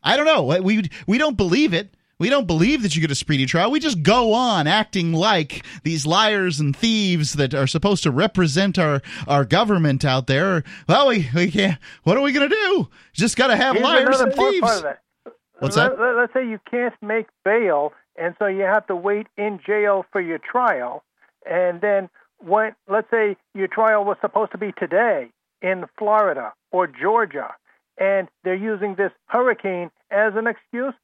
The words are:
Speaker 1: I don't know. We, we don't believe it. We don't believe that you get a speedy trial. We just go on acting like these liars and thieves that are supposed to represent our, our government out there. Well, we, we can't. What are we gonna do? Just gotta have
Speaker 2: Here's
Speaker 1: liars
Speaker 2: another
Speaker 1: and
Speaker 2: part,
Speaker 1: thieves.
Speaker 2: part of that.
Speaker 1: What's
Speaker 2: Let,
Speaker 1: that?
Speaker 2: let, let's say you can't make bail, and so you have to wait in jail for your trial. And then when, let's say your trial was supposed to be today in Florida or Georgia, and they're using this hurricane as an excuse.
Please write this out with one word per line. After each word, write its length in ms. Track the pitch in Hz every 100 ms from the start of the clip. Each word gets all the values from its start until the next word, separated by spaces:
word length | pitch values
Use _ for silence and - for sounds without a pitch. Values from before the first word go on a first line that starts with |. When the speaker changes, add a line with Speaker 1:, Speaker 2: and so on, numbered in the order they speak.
Speaker 1:
I 140 | - 247
don't 100 | 302
know. 340 | 302 135 170
We, 260 | 185 214 185 - -
we 120 | 226
don't 180 | 311 214
believe 360 | 185 202 294
it. 200 | 170 202 _ _ _
We 100 | 185
don't 180 | 277 202
believe 340 | 160 196 294
that 140 | 208 156
you 40 |
get 120 | 156
a 20 |
speedy 320 | 139 - 147 131
trial. 240 | 165 202
We 80 | 302
just 240 | 311 196
go 300 | 151 233 226
on 340 | 220 254 196 147
acting 460 | 202 214 196 165
like 520 | 160 202 196 151 - - -
these 200 | 151 165
liars 540 | 143 175 214 208 185 143
and 160 | 147 135
thieves 580 | 226 220 196 175 147
that 200 | 147 139
are 140 | 139 135
supposed 340 | 160 202 196
to 80 | 165
represent 680 | 131 202 - 170 139 196 185
our, 260 | 160 143 - - -
our 160 | 143
government 600 | 127 170 220 196 156 135
out 220 | 147 131 123
there. 380 | 139 190 175 - - -
Well, 180 | 208 277
we, 200 | 226 139
we 160 | 143 180
can't. 280 | 202 196 151 - -
What 140 | - 220
are 40 |
we 100 | 277
gonna 160 | 285 285
do? 400 | 440 403 381 170 _ _
Just 240 | - 220 -
gotta 180 | 262
have 200 | 226 262 240
Speaker 2:
Here's 80 |
Speaker 1:
liars 220 | 262 320 262
Speaker 2:
another 160 | 262 240
Speaker 1:
and 80 |
Speaker 2:
part, 160 | 185 -
Speaker 1:
thieves. 100 | 392
Speaker 2:
part 140 | 233 208
of 40 |
that. 200 | 151 139 _ _ - - _ _
Speaker 1:
What's 160 | 139 151
Speaker 2:
Let, 200 | 247 254
Speaker 1:
that? 40 |
Speaker 2:
let, 140 | 240 240
let's 160 | 240
say 120 | 262 254
you 100 | 214 -
can't 260 | 240 240 -
make 260 | 208 220 220 _
bail, 480 | 190 226 214 151 147 - _ -
and 180 | 170 170
so 60 | 208
you 160 | 190
have 240 | 190 214 202
to 80 | 180
wait 320 | 190 208 214 -
in 240 | 208 196
jail 400 | 147 208 208 196 175
for 100 | 202
your 180 | 175 160
trial. 680 | - 247 240 156 123 - _ _ _ _ -
And 320 | 170 180 175
then 280 | 208 202 185 _ _ _
when, 300 | 180 208 220 220 -
let's 200 | 202 220
say 240 | 233 214 190 _
your 140 | 196 190
trial 360 | - 220 214
was 120 | 202 196
supposed 300 | 214 - 214
to 60 | -
be 140 | 208
today 560 | - 175 175 233 170 120 _ _ _
in 220 | 185 185 175 -
Florida 560 | 208 214 202 139 110 - _
or 160 | 180 180
Georgia, 680 | 131 160 226 208 143 - - _ _ _ -
and 300 | 190 196 180 _
they're 120 | 185 185
using 400 | 214 208 202 185
this 160 | 196 _ _
hurricane 680 | 233 254 247 196 180 170 _ _
as 220 | 196 220
an 140 | 202 226
excuse. 460 | 220 _ 240 262 240